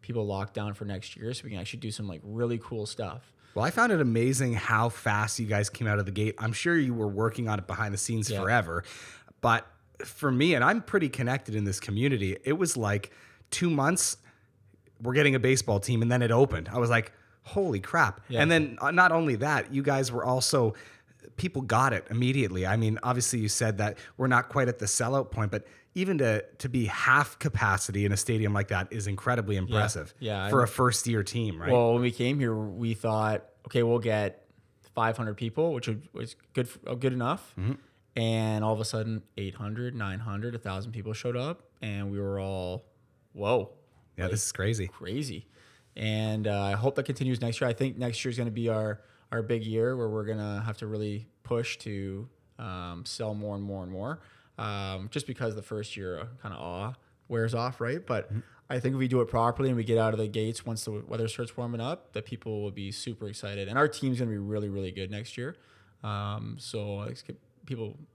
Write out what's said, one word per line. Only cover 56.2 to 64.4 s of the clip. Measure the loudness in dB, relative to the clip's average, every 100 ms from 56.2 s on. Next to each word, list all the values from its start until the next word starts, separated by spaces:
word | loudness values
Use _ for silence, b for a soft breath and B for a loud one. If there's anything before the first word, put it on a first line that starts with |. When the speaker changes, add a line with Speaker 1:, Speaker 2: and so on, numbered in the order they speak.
| -10 -12
Speaker 1:
kinda | -12 -10
awe | -8 -6 -8 -10 b b _
wears | -2 0 0
off, | -2 -2
right? | -4 -4 -2
But | -2 -2
Speaker 2:
Mm-hmm. | -6 B B _
Speaker 1:
I | -2
think | 0
if | 2
we | 2
do | 4
it | 4
properly | 4 2 2 0
and | 2
we |
get | 2 4
out | 4
of | 2
the | 0
gates | 0 -2 -4
once | -6 -6 -6
the |
weather | -8 -6 -4 -4
starts | -4 -8 -6
warming | -6 -4
up, | -4 -6 -8
that | -10 -8
people | -10 -6 -4
will | -4
be | -6 -8
super | -8 -8 -8 -10
excited. | -8 -8 -6 -4
And | 2
our | 2
team's | 2 -2 0
gonna | 0
be |
really, | -2